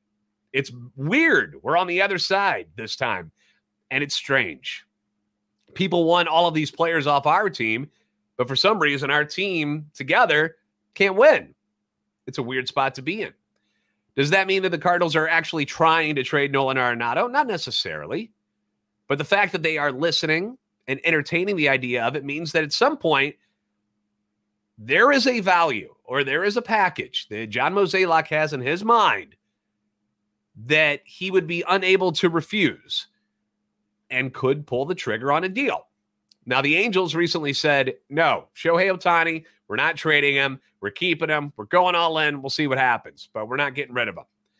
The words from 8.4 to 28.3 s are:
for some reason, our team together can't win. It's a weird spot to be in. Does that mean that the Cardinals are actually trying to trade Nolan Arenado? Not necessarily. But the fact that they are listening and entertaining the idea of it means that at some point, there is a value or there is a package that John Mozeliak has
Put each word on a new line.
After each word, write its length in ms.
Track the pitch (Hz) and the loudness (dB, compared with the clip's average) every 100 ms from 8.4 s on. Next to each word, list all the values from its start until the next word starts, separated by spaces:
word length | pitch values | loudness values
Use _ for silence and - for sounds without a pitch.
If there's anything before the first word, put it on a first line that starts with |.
| 123 | -2
for 80 | 131 | 2
some 240 | 196 214 | 2 4
reason, 320 | 147 139 139 | 2 0 0
our 140 | 147 147 | 0 0
team 640 | - 196 170 147 151 151 | -4 -4 -2 -2 -4 -8
together 640 | - 135 202 214 151 160 - _ _ _ | -10 0 2 4 4 0 -4 _ _ _
can't 220 | - 196 190 | 0 0 6
win. 380 | 294 240 - _ _ _ _ _ _ _ - | 6 6 0 _ _ _ _ _ _ _ -14
It's 100 | 147 | -8
a 60 | |
weird 260 | 120 131 127 | -6 -4 -4
spot 260 | 143 135 135 | -2 -2 -2
to 60 | |
be 200 | 131 214 | -8 -6
in. 120 | 180 - _ _ _ _ _ _ _ - | -8 -12 _ _ _ _ _ _ _ -2
Does 140 | 143 | 2
that 180 | 190 190 | 2 2
mean 160 | 190 | 2
that 60 | 185 | 2
the 80 | 165 | 2
Cardinals 400 | 180 175 170 156 | 2 2 2 2
are 100 | 160 | 2
actually 380 | 165 160 165 139 | 0 0 -4 -4
trying 500 | - 160 165 156 143 | 2 4 4 2 -2
to 80 | |
trade 300 | 123 147 143 | 0 0 2
Nolan 240 | 135 131 131 | 0 0 2
Arenado? 520 | 123 117 117 139 240 | 0 0 -2 0 0
Not 180 | 277 262 | 0 0
necessarily. 840 | 175 - - 90 76 78 156 226 _ _ _ _ _ _ _ - | -2 -4 -4 -4 -6 -6 -8 -8 _ _ _ _ _ _ _ -6
But 100 | 143 | -4
the 80 | 151 | 0
fact 260 | 202 202 | 0 0
that 120 | 180 | -2
they 140 | 160 156 | -2 -2
are 140 | 147 | -2
listening 640 | 127 165 - 156 160 208 262 _ _ - | 0 0 0 0 0 -2 -10 _ _ -8
and 140 | 139 | -4
entertaining 520 | 165 160 147 170 196 185 | 0 0 0 -2 -2 0
the 140 | 143 | 2
idea 340 | 131 123 123 | 0 0 -2
of 120 | 117 143 | -2 -4
it 80 | |
means 300 | 139 147 165 | -6 -8 -4
that 100 | 165 | -2
at 80 | 151 | -2
some 260 | - 262 311 | 2 0 2
point, 380 | 165 139 143 - _ _ _ _ _ _ _ _ _ _ _ _ _ - | 0 2 0 -4 _ _ _ _ _ _ _ _ _ _ _ _ _ -12
there 340 | 107 165 254 | 0 4 4
is 160 | 277 254 | 4 2
a 140 | 240 | 0
value 520 | 185 175 165 110 80 _ | 2 2 2 -2 -8 _
or 200 | - 135 | -6 -2
there 200 | 135 151 | -2 0
is 140 | 202 226 | 0 -2
a 40 | |
package 640 | - 214 185 - - - - | -2 0 0 -2 -8 -10 -8
that 180 | 107 110 | -10 -6
John 260 | 117 147 | -2 0
Mozeliak 540 | 196 190 190 185 160 | 0 0 2 2 0
has 260 | 160 | 0